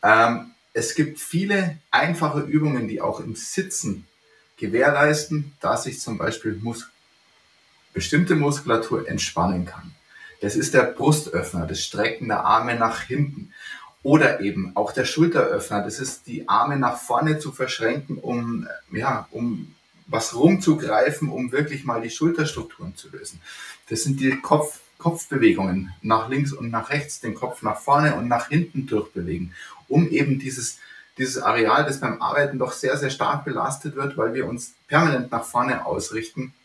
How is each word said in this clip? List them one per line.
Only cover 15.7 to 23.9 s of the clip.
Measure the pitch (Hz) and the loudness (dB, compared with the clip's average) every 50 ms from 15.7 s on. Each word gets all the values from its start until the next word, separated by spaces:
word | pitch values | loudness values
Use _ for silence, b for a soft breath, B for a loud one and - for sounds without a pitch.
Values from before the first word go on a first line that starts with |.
| 110 101 92 | -4 -4 -2
Das | 85 - - | -4 -6 -6
ist, | 127 - - - _ - | -8 -8 -8 -12 _ -10
die | 120 - - - | -10 -10 -2 0
Arme | 104 110 - 143 147 139 | 2 2 2 2 0 0
nach | 131 123 - - | 0 0 -2 -4
vorne | - - 120 117 151 156 156 151 | -4 -2 0 2 2 2 0 0
zu | - 151 | -2 -8
verschränken, | 139 - 131 127 - - 113 110 127 147 143 - 131 - | -4 -4 -4 -4 -2 -2 0 0 0 -2 -4 -6 -10 -8
um, | - 123 120 120 120 117 117 - - - - - - _ - | -6 -4 -4 -4 -2 -2 -4 -4 -6 -8 -12 -14 -14 _ -8
ja, | 104 117 131 - 110 - - | -4 -2 -2 -2 -2 -6 -10
um | - 117 120 120 113 87 - - - _ _ _ _ _ _ - | -8 -6 -4 -4 -4 -4 -8 -12 -18 _ _ _ _ _ _ -6
was | - 117 - - - | -4 -4 -4 -4 -2
rumzugreifen, | 117 135 170 196 185 - - 151 - - - - 127 127 - 147 - 160 139 | 6 6 6 6 6 4 2 2 2 2 0 2 4 4 2 2 -2 -4 -4
um | 131 127 127 120 | -4 -4 -6 -2
wirklich | 123 139 147 147 147 135 - | 0 0 -2 0 -4 -8 -4
mal | 151 147 113 | -4 -4 -4
die | 113 113 | -4 -6
Schulterstrukturen | - - 156 165 170 165 151 147 - 123 107 - - - - 85 87 | -6 0 0 0 2 2 0 -2 -2 -6 -10 -10 -14 -14 -14 -14 -14
zu | - - - | -14 -18 -18
lösen. | - - - - - - B B B B B B B B B - | -18 -16 -16 -16 -18 -18 B B B B B B B B B -6